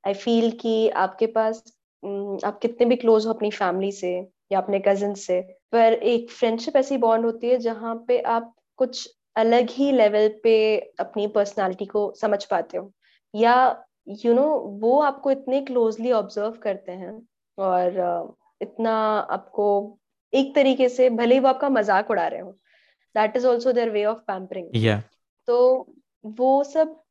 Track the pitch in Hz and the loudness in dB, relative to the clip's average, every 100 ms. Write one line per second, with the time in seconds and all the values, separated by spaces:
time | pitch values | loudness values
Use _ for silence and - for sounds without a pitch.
0 | 196 202 - 233 226 233 233 220 220 - | -4 -4 0 2 2 -2 -2 0 0 0
1 | 190 - 226 226 220 226 _ _ _ _ | -2 0 -2 0 -2 -4 _ _ _ _
2 | 202 202 202 196 - 208 233 233 240 233 | -10 -8 -8 -6 -8 -4 -6 0 0 2
3 | 226 220 214 220 208 208 190 180 196 202 | 4 2 2 -4 -4 -2 -2 -2 -4 -6
4 | 180 180 190 _ _ 196 190 196 196 196 | -6 -6 -8 _ _ -4 -2 0 2 0
5 | 202 196 - 180 185 - _ 233 226 226 | -2 -6 -4 -4 -4 -18 _ 4 4 4
6 | 214 233 233 - 233 226 320 285 269 269 | 0 0 -2 -2 -2 -2 0 0 0 0
7 | 233 226 226 226 240 247 233 220 226 226 | 2 2 0 -4 0 0 0 -6 -8 -10
8 | - 247 - 233 233 _ _ _ 254 - | -2 -2 0 -2 -4 _ _ _ -4 -4
9 | - _ _ - 226 233 240 - 277 269 | -14 _ _ 0 2 4 2 0 0 4
10 | 208 214 214 214 226 220 220 214 - - | 4 4 2 2 2 4 2 0 -4 -10
11 | - - 208 214 202 208 190 185 196 214 | -8 -4 -2 0 -2 -2 -4 -4 -6 -4
12 | 208 - 220 202 - 185 165 180 196 _ | -4 -4 -2 -2 -2 -4 -4 -10 -12 _
13 | _ _ _ 208 226 247 254 - - _ | _ _ _ 0 2 4 2 0 -10 _
14 | - 208 233 233 294 294 - 202 220 269 | -18 -4 2 2 2 0 -4 -4 2 2
15 | 294 277 277 269 269 269 277 247 226 220 | 2 -2 -2 -2 0 -2 0 0 0 -2
16 | 233 233 196 - 208 233 220 190 - 180 | -2 0 -2 -6 -6 -6 -6 -6 -10 -14
17 | 180 220 233 _ _ - 190 180 180 185 | -14 -16 -20 _ _ -6 0 2 0 0
18 | 180 175 165 - _ _ 214 - 226 220 | -2 -2 -6 -16 _ _ -14 -4 -2 0
19 | 214 214 - 202 - - 208 202 208 - | 0 -2 -4 -8 -8 -2 0 0 -2 -14
20 | _ _ _ 262 269 294 269 262 254 247 | _ _ _ 0 2 4 4 4 2 4
21 | 254 233 240 254 262 269 285 254 202 190 | 2 2 2 4 4 2 0 0 2 0
22 | 208 208 165 - 180 196 _ _ _ _ | 0 -2 -2 -6 -12 -18 _ _ _ _
23 | _ 220 214 214 247 240 247 240 233 208 | _ -2 0 2 0 2 0 0 0 0
24 | 208 226 - 190 190 190 170 120 113 104 | -2 -4 -6 -10 -8 -12 -6 0 0 0
25 | - _ _ _ - 240 247 262 - - | -4 _ _ _ -2 2 4 2 -4 -20
26 | _ _ 214 220 254 269 277 320 311 320 | _ _ -18 -2 2 2 0 0 -2 -2
27 | _ | _